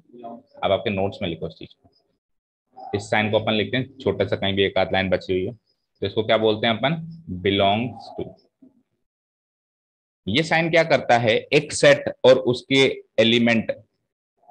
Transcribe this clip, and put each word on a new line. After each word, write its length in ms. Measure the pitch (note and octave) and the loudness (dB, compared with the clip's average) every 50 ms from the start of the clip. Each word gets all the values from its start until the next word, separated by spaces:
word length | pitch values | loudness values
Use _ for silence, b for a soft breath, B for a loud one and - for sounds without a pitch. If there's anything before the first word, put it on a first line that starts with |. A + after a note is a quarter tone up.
| _ _ - - - A#2 - - _ _ _ - - | _ _ -20 -20 -20 -20 -20 -20 _ _ _ -6 -2
अब 80 | F#2 | -2
आपके 180 | G2 F#2+ - A2 | -2 0 -2 -4
notes 320 | G2+ F#2+ F#2+ G2+ - - | -4 -2 -4 -4 -6 -6
में 60 | G2+ F2 | -8 -8
लिखो 180 | E2 - F2+ | -8 -8 -10
इस 60 | E2 - | -14 -14
चीज 200 | - F2 - _ | -16 -20 -20 _
को। 1200 | _ _ _ _ _ _ _ _ _ _ _ _ _ _ _ _ _ _ _ _ - - - - | _ _ _ _ _ _ _ _ _ _ _ _ _ _ _ _ _ _ _ _ -20 -14 -8 -8
इस 120 | G2+ - - | -8 -6 -4
sign 220 | A2+ G#2+ G#2+ G#2+ | -2 -2 -2 0
को 80 | G#2+ G#2+ | -2 -2
अपन 140 | G#2 A2+ A2 | -2 -2 -2
लिखते 240 | G#2+ G2+ G2+ B2 | -2 -4 -2 -4
हैं, 200 | C3 B2+ - - | -6 -6 -6 -12
छोटा 280 | - - G2+ F#2+ G2 G2 | -6 -4 -4 -2 -2 -4
सा 100 | F#2 - | -4 -4
कहीं 180 | - G2+ G2 G2 | -4 -4 -4 0
भी 100 | G2 G2 | 0 0
एक 140 | F2+ - | 0 0
आध 140 | F#2+ F#2 F2 F#2 | -2 -2 0 -2
line 160 | F#2+ F#2+ F#2 | -2 0 0
बची 240 | F2+ F2+ - - B2 | -2 -2 -2 -2 -4
हुई 120 | F#2 F#2 | -4 -4
हो, 60 | A#2 A#2 - _ _ _ _ _ _ _ - | -6 -10 -12 _ _ _ _ _ _ _ -8
तो 60 | G2+ | -8
इसको 160 | G2+ - A#2 G#2+ | -6 -4 -4 -2
क्या 140 | A2 A2+ | 0 0
बोलते 300 | A2 A2 A2 G#2+ G#2+ A#2+ | 2 2 2 0 0 0
हैं 100 | A#2 A2+ | -2 -2
अपन? 180 | G#2+ B2+ C#3 E3 E3 - - - - - - F#2 F2+ | -2 -2 -4 -4 -4 -8 -14 -16 -16 -14 -12 -10 -4
Belongs 680 | F#2 G2 G2 G2 G2 G2 G#2 A2 B2+ A#2+ - - - - - | -2 0 2 2 2 2 2 0 -2 -6 -8 -12 -18 -16 -12
to। 140 | - - - - _ _ _ _ _ - - _ _ _ _ _ _ _ _ _ _ _ _ _ _ _ _ _ _ _ _ _ _ _ _ _ _ _ _ _ _ - | -12 -12 -12 -14 _ _ _ _ _ -20 -20 _ _ _ _ _ _ _ _ _ _ _ _ _ _ _ _ _ _ _ _ _ _ _ _ _ _ _ _ _ _ -8
ये 160 | F#2+ G#2 C#3+ D#3+ | -2 -2 -2 0
साइन 260 | - F3 D#3+ E3 E3 | 2 0 0 0 2
क्या 120 | E3 E3 D#3+ | 2 2 4
करता 340 | D#3+ C#3+ B2 - - A#2+ | 4 2 0 2 2 2
है? 180 | A#2 A#2+ A2 A2+ B2 - - C3 | 4 4 2 2 0 0 2 0
एक 180 | D#3 D#3+ - - | 0 0 0 -2
set 300 | - - D3 C#3 C#3 - - - _ - | 4 6 6 6 4 2 -8 -6 _ 6
और 120 | B2+ C3 C3 - | 6 6 6 4
उसके 360 | A#2+ B2 - - - C3+ C3+ C3+ - - - - _ - - | -2 -2 -2 -2 0 2 4 4 4 2 -4 -12 _ 0 2
element, 520 | A2+ A2+ A#2 A#2+ A#2 A#2 A2+ A2 - - - - - _ _ _ _ _ _ _ _ _ _ _ _ - | 2 4 4 4 4 4 2 0 0 -4 -8 -10 -10 _ _ _ _ _ _ _ _ _ _ _ _ -20